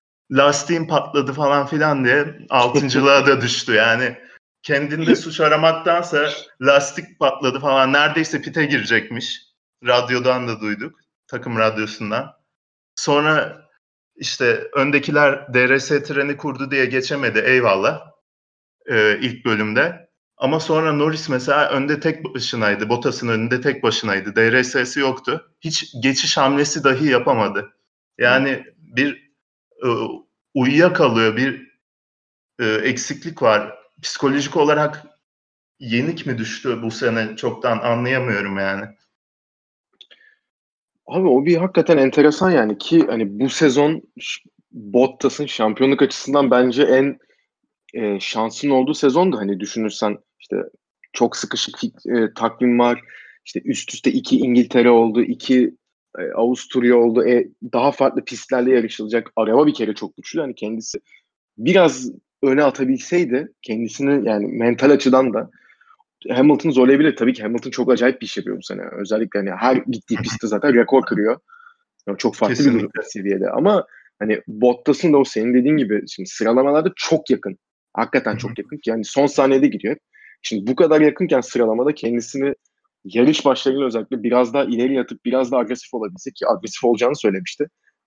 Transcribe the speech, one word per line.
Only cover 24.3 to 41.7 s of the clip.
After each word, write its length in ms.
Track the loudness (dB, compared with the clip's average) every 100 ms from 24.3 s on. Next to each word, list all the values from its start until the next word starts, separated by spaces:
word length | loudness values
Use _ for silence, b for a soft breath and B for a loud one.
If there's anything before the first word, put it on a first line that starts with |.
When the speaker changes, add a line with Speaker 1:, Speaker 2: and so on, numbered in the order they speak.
| 0
Speaker 1:
D 160 | 2
R 120 | 2
S'si 360 | 0 -2 -4 -2
yoktu. 520 | -4 -4 -6 -6 -8 _
Hiç 340 | -8 -8 -8 -4
geçiş 340 | -2 -2 -2 0
hamlesi 480 | 2 2 -2 0
dahi 220 | 0 2 2
yapamadı. 640 | 2 2 0 0 -4 -8 _ _ _ _ 0
Yani 320 | 2 4 2
Speaker 2:
Hı. 120 | -4 -8 _
Speaker 1:
bir, 540 | -8 -2 -2 -4 _ _ _ _ _ _
e, 40 | -4 -2 -4 -10 _ _ _
uyuyakalıyor, 840 | 0 2 4 4 4 2 4 2 2
bir, 360 | -4 -4 -16 _ _ _ _ _ _ _ _ -6
e, 80 | -2
eksiklik 760 | 0 -2 -4 -8 -10 -12 -2
var. 360 | 2 2 0 -14 _ _
Psikolojik 540 | -12 -2 -2 -2 -2 0
olarak 460 | 2 2 0 -6 -20 _ _ _ _ _ _ _
yenik 480 | -4 -2 -2 -6 -8
mi 120 | -8
düştü 440 | -8 -6 -6 -4
bu 80 | -6
sene, 460 | -4 -4 -2 -4 -6
çoktan 420 | -8 -4 -4 -2
anlayamıyorum 800 | -2 -2 -2 -2 -2 -4 -4 -4
yani. 260 | -4 -6 -8 -16 _ _ _ _ _ _ _ _ _ _ -20 b b b _ _ _ _ _ _ -8
Speaker 2:
Abi 220 | -2 2
o 160 | 2
bir 120 | 2 0
hakikaten 420 | 2